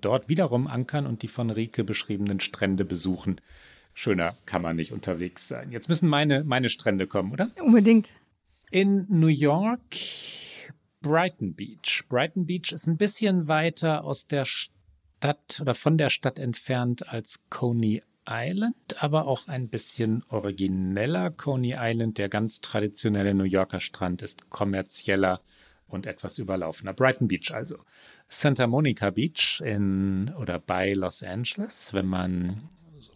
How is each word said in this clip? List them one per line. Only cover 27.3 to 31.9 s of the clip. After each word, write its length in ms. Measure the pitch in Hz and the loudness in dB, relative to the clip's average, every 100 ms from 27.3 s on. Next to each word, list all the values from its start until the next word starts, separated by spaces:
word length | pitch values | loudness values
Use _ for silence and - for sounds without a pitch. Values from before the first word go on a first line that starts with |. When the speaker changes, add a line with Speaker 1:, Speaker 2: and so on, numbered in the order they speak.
| 92 - | 0 -4
Speaker 1:
also. 260 | 127 135 - _ - - - _ | -8 -10 -14 _ -20 -20 -20 _
Santa 380 | - 147 123 120 | 0 2 4 2
Monica 440 | 131 147 107 101 | 4 2 2 0
Beach 500 | 95 156 - - - | 2 0 0 -2 -2
in 680 | 139 104 98 95 98 95 107 175 | -2 0 2 2 2 0 -2 -4
oder 220 | 107 87 | -4 -4
bei 320 | - 92 95 | -2 0 2
Los 320 | 98 92 - | 0 -2 -6
Angeles, 680 | 95 98 120 - 208 - - | -8 -6 -6 -6 -8 -8 -4